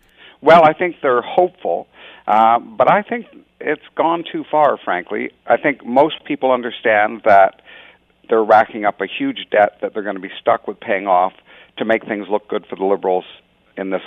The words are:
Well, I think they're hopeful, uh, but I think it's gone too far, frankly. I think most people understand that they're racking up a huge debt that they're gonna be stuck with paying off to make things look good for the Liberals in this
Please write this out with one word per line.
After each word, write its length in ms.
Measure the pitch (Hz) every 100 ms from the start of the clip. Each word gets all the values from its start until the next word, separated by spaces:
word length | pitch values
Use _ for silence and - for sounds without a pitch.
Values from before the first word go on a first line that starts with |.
| _ _ - _
Well, 240 | 139 170
I 80 | 156
think 240 | 156 180 -
they're 200 | 131 123
hopeful, 640 | 113 - 180 _ 95 85 - _ - - -
uh, 320 | 107 113 117
but 300 | - 113 131
I 120 | 190
think 240 | 208 233 - - _ -
it's 220 | 127 147 - -
gone 280 | 156 170 160
too 140 | 165 139
far, 280 | 151 143 110
frankly. 540 | - 90 87 107 123 _ -
I 100 | 113
think 280 | 151 127
most 400 | 117 127 156 -
people 280 | - 147 131
understand 720 | 123 120 - 117 104 107 113
that 360 | 107 98 95 - _ - - _ _ _ -
they're 160 | 113
racking 400 | 107 110 110 113
up 160 | 104 -
a 60 | 98
huge 400 | - 139 120 -
debt 280 | 107 104 -
that 100 | 101
they're 120 | 110
gonna 160 | 104 95
be 100 | 92 -
stuck 280 | - 113 -
with 100 | 101
paying 300 | - 98 101
off 240 | 90 92 - _ - - -
to 60 |
make 220 | 110 113 -
things 220 | 104 95
look 180 | 104 -
good 180 | 104 -
for 100 | 90
the 80 |
Liberals 400 | 95 95 95 92 - - _ _ _ -
in 140 | 95
this 120 | 95